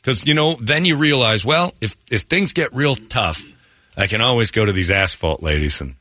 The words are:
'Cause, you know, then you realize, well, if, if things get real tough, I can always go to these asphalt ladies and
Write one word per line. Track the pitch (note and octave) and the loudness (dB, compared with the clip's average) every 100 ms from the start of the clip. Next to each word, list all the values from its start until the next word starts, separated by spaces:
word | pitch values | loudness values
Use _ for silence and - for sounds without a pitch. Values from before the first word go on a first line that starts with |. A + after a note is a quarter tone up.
'Cause, | - B2+ C#3+ | -2 -2 2
you | D3+ | 2
know, | D#3 D#3 | 2 -2
then | A2 D3+ F3 | 0 2 2
you | D3 | 2
realize, | D3+ C#3 A2+ G#2+ G#2+ | 2 4 2 2 2
well, | D#3 F3 - | 0 0 -4
if, | G#2+ - - | -8 -8 -4
if | A#2 | -4
things | - F3+ F#3+ | 0 0 0
get | - C#3+ B2+ | 0 -2 0
real | C#3+ B2+ | -2 -2
tough, | - B2+ F#2 D#2+ - _ _ _ _ - | -4 -2 -2 -4 -8 _ _ _ _ -6
I | G2 | -2
can | G#2+ | 0
always | A#2+ A#2+ A2 | 2 2 2
go | A2 G#2 | 2 0
to | |
these | F#2+ F2 | 0 0
asphalt | G2 F#2+ - E2 D2+ | 0 0 -2 -4 -4
ladies | D#2 D2+ D2 - | -2 -2 -2 -4
and | C#2 C#2 | -8 -14